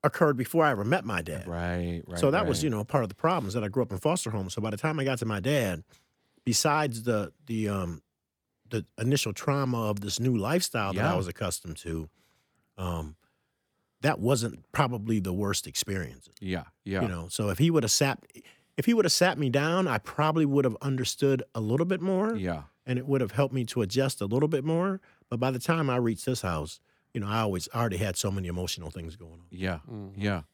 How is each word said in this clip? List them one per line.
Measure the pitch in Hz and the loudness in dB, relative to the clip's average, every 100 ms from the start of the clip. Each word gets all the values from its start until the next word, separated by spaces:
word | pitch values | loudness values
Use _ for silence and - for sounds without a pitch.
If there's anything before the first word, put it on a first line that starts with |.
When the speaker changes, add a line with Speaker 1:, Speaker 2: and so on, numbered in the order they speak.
Speaker 1:
occurred | 151 - 156 131 | 0 4 4 4
before | 123 165 | 0 4
I | 151 | 4
ever | 110 | 4
met | 104 180 | 2 0
my | 151 92 | 0 -2
dad. | 82 71 87 | -2 -6 -4
Speaker 2:
Right, | 85 87 87 87 85 - | -4 -2 0 -2 -4 -6
right, | 87 | 2
Speaker 1:
So | 139 | 4
that | 165 175 | 4 2
was, | 135 | 0
Speaker 2:
right. | |
Speaker 1:
you | 151 | 0
know, | 107 | -2
part | 104 143 | 0 0
of | 107 | 0
the | 95 | 0
problems | 160 180 101 | 0 2 0
that | 117 | -2
I | 104 | -2
grew | 131 | -2
up | 120 | -2
in | 92 | 0
foster | 147 180 117 | 0 0 -2
homes. | 107 92 | -4 -4
So | - | -4
by | 107 | -4
the | 107 | -2
time | 156 156 | -2 0
I | |
got | 135 127 | -2 0
to | 110 | -2
my | 104 | 0
dad, | 107 143 104 82 - _ _ _ _ _ | 2 2 2 -2 -8 _ _ _ _ _
besides | - 113 156 151 151 113 | 0 2 4 2 0 -2
the, | 120 107 95 _ - | 0 0 -2 _ -6
the, | 113 104 | -2 0
um, | 98 87 80 _ _ _ _ _ _ - | 0 -2 -6 _ _ _ _ _ _ -6
the | 113 - - | -6 -6 -4
initial | 113 139 110 | 0 2 0
trauma | 95 - 139 131 120 107 | -2 -2 0 0 0 0
of | 101 | -2
this | 101 104 | -4 0
new | 127 117 | 2 2
lifestyle | 104 175 - 117 98 | 2 0 0 -2 0
that | 95 | 2
I | 135 | 2
Speaker 2:
Yeah. | 127 | 0
Speaker 1:
was | 90 | -2
accustomed | - 95 - 85 80 | -4 -4 -4 -8 -10
to, | 85 82 78 _ _ _ _ _ _ - | -6 -6 -6 _ _ _ _ _ _ -8
um, | 92 85 78 78 _ _ _ _ _ _ _ _ | -6 -4 -8 -14 _ _ _ _ _ _ _ _
that | 143 - | -2 0
wasn't | 110 131 117 - _ | 2 2 0 -8 _
probably | - 135 120 110 110 | 0 0 0 0 0
the | 92 | 0
worst | 90 101 98 - | 0 0 -2 -4
experience. | - - 95 71 - - - | -6 -4 -4 -6 -12 -20 -12
Speaker 2:
Yeah, | 95 90 - _ | -6 -6 -8 _
yeah. | 95 95 | -4 -2
Speaker 1:
You | 92 | -2
know, | 87 85 | -4 -6
so | - 104 | -4 -2
if | 95 | 2
he | 165 | 4
would | 165 | 4
have | 113 | 2
sat, | - 139 123 _ - - _ _ - | 2 2 0 _ -20 -20 _ _ 0
if | - | 4
he | |
would | 233 | 4
have | 180 | 4
sat | - 180 151 | 6 4 4
me | 139 | 2
down, | 135 151 180 185 | 2 2 2 2
I | 110 | 0
probably | - - 156 160 147 | -2 0 2 4 4
would | 143 | 4
have | 131 110 | 2 0
understood | 139 131 123 - 139 131 - 113 | -2 -2 -2 2 2 2 -2 -4
a | |
little | 107 135 170 | 0 2 2
bit | 185 | 0
more. | 185 185 214 220 | 0 0 0 -2
Speaker 2:
Yeah. | 92 80 73 _ - | -2 -4 -8 _ -4
Speaker 1:
And | 127 | -4
it | 135 | 0
would | 135 | 0
have | 110 | 2
helped | 107 139 | 2 0
me | 131 | 0
to | 117 123 | -2 -2
adjust | 98 120 135 - | 0 2 0 -2
a | 101 | 0
little | 120 151 | 2 2
bit | 151 | 2
more. | 147 165 190 196 _ _ _ | 2 0 0 -4 _ _ _
But | 117 | 0
by | 127 | 0
the | 127 | 0
time | - 165 143 | 0 2 2
I | 123 | 2
reached | 117 104 | 2 0
this | - 127 | -2 -2
house, | 92 80 78 - _ _ _ | -2 -2 -4 -12 _ _ _
you | 117 | -6
know, | 101 | -2
I | 113 | 0
always, | 107 92 - | 0 -2 -4
I | 117 | -2
already | 117 90 | -2 0
had | 98 90 | -2 -2
so | 104 | -2
many | 98 90 | -2 -4
emotional | 90 90 - 78 | -4 -4 -6 -10
things | 87 82 80 | -10 -12 -14
going | 82 | -20
on. | 80 87 | -20 -18
Speaker 2:
Yeah, | 90 92 85 - | -6 -4 -4 -8
Speaker 3:
Mm-hmm. | 110 98 98 | -12 -12 -4
Speaker 2:
yeah. | 104 92 78 | -2 -2 -6